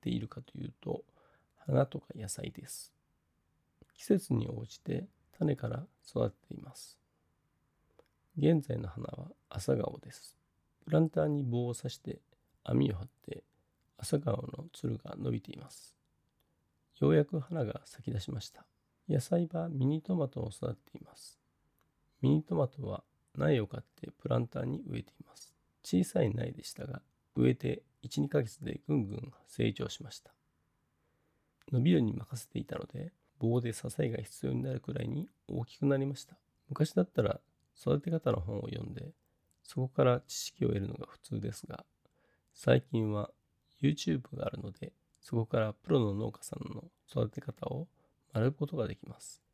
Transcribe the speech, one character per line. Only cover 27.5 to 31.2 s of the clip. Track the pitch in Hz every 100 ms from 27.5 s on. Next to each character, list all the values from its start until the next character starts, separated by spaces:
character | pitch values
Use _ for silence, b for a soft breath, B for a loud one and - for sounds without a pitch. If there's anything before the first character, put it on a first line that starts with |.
え |
て | 123 - - - _
一、 | - -
二 | 143
ヶ | 147
月 | 117 -
で | - - -
ぐ |
ん | 147 101
ぐ |
ん | 110 127 - -
成 | - 113
長 | 107 -
し | -
ま | 120
し | -
た。 | - _ _ _ _ _ _ _ _ _